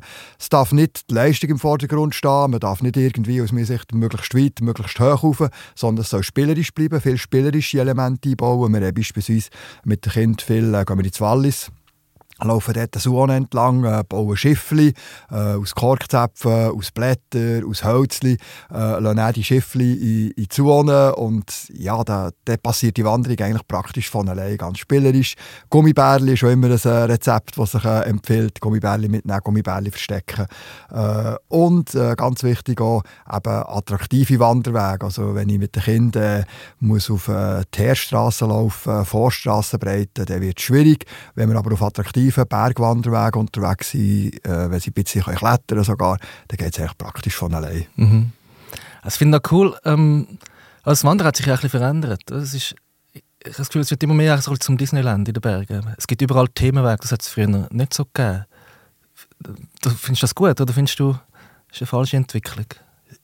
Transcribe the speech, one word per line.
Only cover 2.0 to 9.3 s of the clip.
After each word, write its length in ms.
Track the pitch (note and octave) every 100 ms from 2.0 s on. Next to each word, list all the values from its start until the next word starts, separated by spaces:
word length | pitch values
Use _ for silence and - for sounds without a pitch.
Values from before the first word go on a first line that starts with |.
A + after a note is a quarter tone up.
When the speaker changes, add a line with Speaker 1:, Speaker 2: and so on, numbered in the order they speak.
| D3+ -
Speaker 1:
stehen, 360 | C#3+ C#3 C#3
man 100 | A#2
darf 200 | G2+ F#2+
nicht 140 | B2 C3+
irgendwie 460 | C3 A#2+ A2 B2+
aus 100 | A2
meiner 140 | A#2+ A#2
Sicht 280 | A#2+ -
möglichst 400 | A2+ A2+ A2 -
weit, 280 | B2+ C#3 -
möglichst 360 | A#2 A2 G2 -
hoch 220 | B2+ C#3
rauf, 260 | D#3 C3+ D3 - - -
sondern 280 | A#2 A2
es 60 | A2
soll 140 | G2+
spielerisch 500 | G2 - D3 D#3+ D#3+
bleiben, 280 | - D#3 D#3
viel 160 | C3+ B2+
spielerische 640 | - C3 C#3+ D3+ - C#3
Elemente 480 | C3 C3 B2+ C3 C#3
einbauen. 440 | B2 A#2+ B2 A#2
Wir 140 | G#2+ F#2+
haben 60 |
beispielsweise 560 | G2+ G#2+ G#2+ G#2+